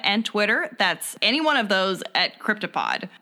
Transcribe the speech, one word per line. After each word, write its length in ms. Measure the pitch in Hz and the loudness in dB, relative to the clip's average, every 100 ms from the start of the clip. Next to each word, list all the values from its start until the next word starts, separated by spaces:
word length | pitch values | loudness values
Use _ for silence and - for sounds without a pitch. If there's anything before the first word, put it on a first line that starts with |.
and 220 | - 214 | 2 0
Twitter. 500 | 220 208 208 262 339 - | 0 0 2 2 -2 0
That's 380 | 185 160 - - | 0 0 -6 -2
any 180 | 208 294 | 0 2
one 160 | 311 | 2
of 140 | 277 202 | 2 2
those 340 | 190 190 175 - | 2 2 -2 -2
at 260 | - 180 - | -2 -2 -2
Cryptopod. 680 | - 208 - 143 60 65 - - | -4 -2 -4 -4 -2 -2 -6 -4